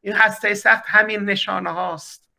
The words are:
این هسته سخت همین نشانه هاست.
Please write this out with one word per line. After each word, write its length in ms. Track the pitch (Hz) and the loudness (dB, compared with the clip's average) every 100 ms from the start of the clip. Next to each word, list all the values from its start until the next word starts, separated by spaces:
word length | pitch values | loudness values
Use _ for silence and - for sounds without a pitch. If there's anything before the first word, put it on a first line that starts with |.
این 120 | 202 214 | -4 2
هسته 380 | 220 208 208 | 2 2 -2
سخت 300 | 208 214 220 - | 0 2 2 4
همین 380 | 208 214 214 202 | 2 2 -2 -2
نشانه 440 | 196 - 190 180 | -2 -2 -4 -4
هاست. 600 | 170 180 156 - - _ | -4 -4 -6 -12 -20 _